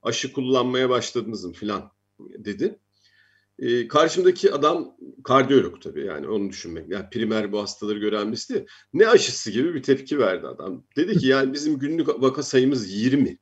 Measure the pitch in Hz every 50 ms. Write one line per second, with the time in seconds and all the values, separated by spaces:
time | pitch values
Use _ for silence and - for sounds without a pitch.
0 | _ 117 120 - - 131 - - 127 127 131 127 120 127 127 127 131 123 127 120
1 | 110 - - 123 107 107 113 98 87 90 82 - 107 104 104 95 - - _ _
2 | _ _ _ _ - - - - - 107 101 95 139 208 214 _ _ _ _ _
3 | _ _ _ _ _ _ _ _ _ _ _ - 135 120 120 123 117 117 - 147
4 | 160 165 160 175 180 185 175 180 - 196 - 143 139 151 170 117 - - _ _
5 | - - - - - - 127 135 135 131 139 131 92 80 - - - 82 71 76
6 | 73 98 82 73 73 69 107 104 101 98 - - - 87 82 82 80 80 92 101
7 | 95 95 - 117 113 110 110 110 107 98 104 104 104 98 - - 107 104 104 104
8 | 104 104 104 107 104 104 117 135 - - 254 202 - - - - _ _ - 165
9 | 214 220 233 202 - - - - - 113 95 110 135 175 170 135 127 - 135 127
10 | 135 - 147 143 120 98 92 - 67 67 - - - 95 92 - _ _ _ 143
11 | 160 180 220 175 131 131 131 135 135 135 135 147 151 156 156 135 135 143 160 165
12 | 147 - - 113 127 131 131 151 135 - - 131 127 135 143 127 107 92 95 104
13 | 110 127 135 147 123 90 87 _